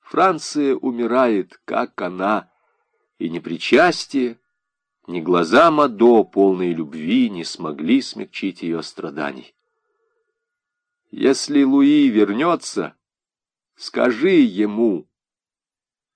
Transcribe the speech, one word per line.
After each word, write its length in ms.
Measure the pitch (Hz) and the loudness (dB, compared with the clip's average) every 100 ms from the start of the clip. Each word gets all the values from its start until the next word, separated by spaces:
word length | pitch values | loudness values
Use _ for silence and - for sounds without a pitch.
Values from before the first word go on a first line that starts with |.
Франция 720 | _ 139 185 160 - 147 143 | _ 0 0 0 -6 -2 0
умирает, 840 | 127 131 117 117 123 123 104 90 - - | 0 -4 -4 -2 2 2 0 -4 -12 -8
как 340 | 107 - - | -6 -6 -6
она, 500 | 90 92 95 107 - _ _ _ _ _ _ _ | -8 -4 -2 -2 -6 _ _ _ _ _ _ _
и 100 | 85 | -8
ни 120 | 82 | -8
причастие, 960 | 80 82 - 120 175 - - 139 123 - _ _ _ _ _ _ - | -10 -10 0 2 2 0 -6 -4 -4 -6 _ _ _ _ _ _ -12
ни 140 | 87 | -8
глаза 500 | 80 87 80 117 165 | 0 0 2 4 4
Мадо, 540 | 151 143 104 117 117 | 4 -2 4 4 6
полные 480 | 95 - 98 92 90 | 2 2 2 2 -2
любви, 560 | 82 78 78 80 123 123 | -4 -6 -8 -2 0 0
не 160 | 92 | -2
смогли 560 | 80 - 80 71 80 131 | -12 -10 -10 -8 0 0
смягчить 600 | 127 110 104 - 95 90 | -2 -12 -14 -8 -8 -8
её 180 | 87 82 | -8 -6
страданий. 760 | 78 - 82 71 73 64 62 _ _ _ _ _ _ _ _ _ _ _ _ _ _ _ _ | -8 -14 -12 -8 -10 -10 -20 _ _ _ _ _ _ _ _ _ _ _ _ _ _ _ _
"Если 520 | - 127 135 - 143 | -2 0 0 0 2
Луи 460 | 139 139 139 151 139 | 4 4 4 4 4
вернётся, 840 | 107 101 104 165 170 - - 78 _ _ _ _ _ _ _ _ _ | 4 2 2 -2 -2 -4 -8 -8 _ _ _ _ _ _ _ _ _
скажи 540 | - 123 120 113 165 | -12 -2 -2 0 2
ему". 760 | 180 123 92 104 104 117 87 - _ _ _ _ _ _ _ _ _ _ | 4 4 2 -2 0 0 0 -8 _ _ _ _ _ _ _ _ _ _